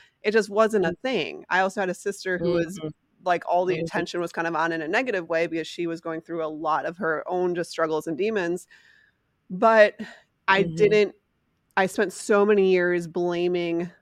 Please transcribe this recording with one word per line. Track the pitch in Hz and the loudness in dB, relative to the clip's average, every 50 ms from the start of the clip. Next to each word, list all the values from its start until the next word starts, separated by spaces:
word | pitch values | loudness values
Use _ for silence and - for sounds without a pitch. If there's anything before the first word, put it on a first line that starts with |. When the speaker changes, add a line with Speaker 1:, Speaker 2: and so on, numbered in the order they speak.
| - _ _ _ | -18 _ _ _
Speaker 1:
It | - 214 | -4 0
just | 208 226 208 220 | 2 2 0 2
wasn't | 202 208 220 220 220 208 180 | 2 2 2 4 4 2 0
a | 165 | 0
Speaker 2:
Mm. | 175 - | -2 -4
Speaker 1:
thing. | - 254 262 202 151 95 73 - - - | -4 -4 -2 -2 -4 -4 -8 -12 -6 -2
I | 170 180 | 0 0
also | 190 196 - 214 | 0 0 -2 -2
had | 196 180 | -4 -4
a | 180 | -4
sister | - - 202 196 - - 190 185 175 | -6 -6 -8 -8 -6 -6 -6 -4 -2
who | 165 175 | -2 0
was, | 170 170 170 165 185 196 | 0 0 -2 -4 -6 -10
Speaker 2:
Mm-hmm. | 156 156 156 - _ _ _ _ - | -10 -12 -12 -14 _ _ _ _ -2
Speaker 1:
like, | 180 175 170 - - | -2 -2 0 0 0
all | 170 175 185 | 0 0 0
the | 180 180 | 0 -2
Speaker 2:
Mm-hmm. | 160 165 | -2 -4
Speaker 1:
attention | 165 - 175 175 - - 180 | -4 -4 -6 -6 -4 -6 -6
was | 175 170 | -6 -6
kind | - - 170 165 | -6 -6 -4 -4
of | 170 | -2
on | 151 160 165 | -2 -2 -2
in | 165 165 160 | -2 -4 -4
a | 147 | -2
negative | 190 226 262 247 214 185 170 165 | -2 -2 -2 -2 -4 -4 -4 -2
way | 170 165 170 170 | -2 -2 0 -2
because | 165 165 160 - | -2 -6 -6 -8
she | - - 175 170 | -8 -6 -6 -6
was | 165 165 | -6 -6
going | - 170 165 160 | -6 -8 -8 -8
through | 165 - 170 165 160 | -8 -8 -6 -6 -6
a | 156 | -6
lot | 156 151 160 156 156 147 135 | -6 -4 -2 -2 0 0 -2
of | 160 170 170 | -4 -6 -4
her | 180 165 160 151 - - | -4 -2 -2 -4 -4 -4
own | 180 180 180 180 180 | -2 -2 0 0 -2
just | 170 170 - | -2 -4 -6
struggles | - - 165 160 156 151 151 | -2 -2 -2 0 0 -2 -4
and | 165 165 135 | -4 -4 -2
demons. | 190 214 226 208 180 170 175 180 - - - - _ _ _ _ _ _ _ _ _ _ _ _ _ - | -2 -2 0 -2 -2 -2 -4 -4 -8 -14 -20 -20 _ _ _ _ _ _ _ _ _ _ _ _ _ -12
But | 185 180 233 226 226 220 208 208 - - 214 - - - _ _ _ _ _ - | -2 2 4 6 8 8 8 8 6 0 -10 -14 -16 -20 _ _ _ _ _ 2
I | 190 190 196 | 2 4 2
Speaker 2:
Mm-hmm. | 175 160 | 0 2
Speaker 1:
didn't, | 160 214 202 208 214 208 190 - _ _ _ _ _ _ _ _ _ _ _ _ - | 2 4 4 6 4 4 2 0 _ _ _ _ _ _ _ _ _ _ _ _ 0
I | 190 185 | 0 0
spent | - - 214 185 - | 0 0 -2 -2 -2
so | - - - 220 202 202 | -6 -2 2 4 4 6
many | 208 214 202 190 190 | 6 4 4 4 4
years | 185 180 175 175 175 175 175 165 | 4 4 2 2 0 -2 -4 -4
blaming | 156 190 175 175 175 170 175 175 175 175 175 170 170 170 175 175 - _ | -4 -2 -2 0 0 0 0 0 0 0 -2 -2 -2 -4 -4 -6 -10 _